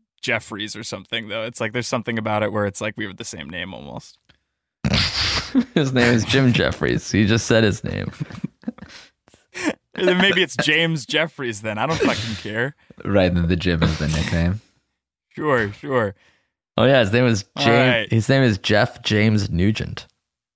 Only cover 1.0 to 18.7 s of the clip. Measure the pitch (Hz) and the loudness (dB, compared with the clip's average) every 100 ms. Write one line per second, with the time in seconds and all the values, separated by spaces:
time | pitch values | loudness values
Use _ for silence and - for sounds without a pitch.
1 | 95 117 107 110 113 - 113 123 117 127 | -8 -10 -8 -8 -8 -6 -6 -4 -4 -4
2 | 107 113 107 107 107 104 101 - 107 107 | -4 -4 -2 0 0 -2 -4 -4 -8 -8
3 | 101 95 120 92 71 87 92 64 69 62 | -10 -10 -12 -12 -12 -10 -10 -12 -14 -14
4 | - - _ _ _ _ _ _ - - | -16 -20 _ _ _ _ _ _ -2 0
5 | - - - - - 269 247 170 135 127 | 0 -2 -4 -4 -2 -2 0 0 0 2
6 | 120 120 - 135 127 110 76 - 65 60 | 4 4 2 2 4 4 2 0 0 -2
7 | - 95 101 110 - 113 107 - - - | 0 2 4 2 4 4 4 2 -4 -6
8 | - - - - - _ - - - - | -8 -8 -12 -10 -12 _ -14 -14 -16 -20
9 | - _ _ _ _ - 359 - _ - | -20 _ _ _ _ -8 -6 -6 _ -2
10 | 180 180 196 185 175 - - 156 165 156 | 2 4 4 2 0 0 2 2 2 0
11 | - 151 160 - 123 104 110 104 135 160 | -2 -2 -2 -4 -6 -4 -4 -2 -2 0
12 | 143 107 113 104 104 107 131 - _ - | 0 0 -4 -8 -6 -4 -4 -6 _ -10
13 | 50 101 90 87 85 87 90 82 80 78 | 0 2 4 2 2 0 0 2 2 0
14 | 76 78 - 85 87 104 - _ _ _ | -2 -2 -2 0 0 -2 -8 _ _ _
15 | _ _ _ - 151 127 104 101 147 131 | _ _ _ -6 0 0 0 -6 -4 -2
16 | 104 - _ _ _ _ _ - 123 135 | -2 -4 _ _ _ _ _ 2 4 4
17 | 104 120 123 104 - - 117 120 127 117 | 4 2 2 0 -4 -2 2 4 4 2
18 | 104 113 107 135 127 98 - | 0 0 2 4 4 2 2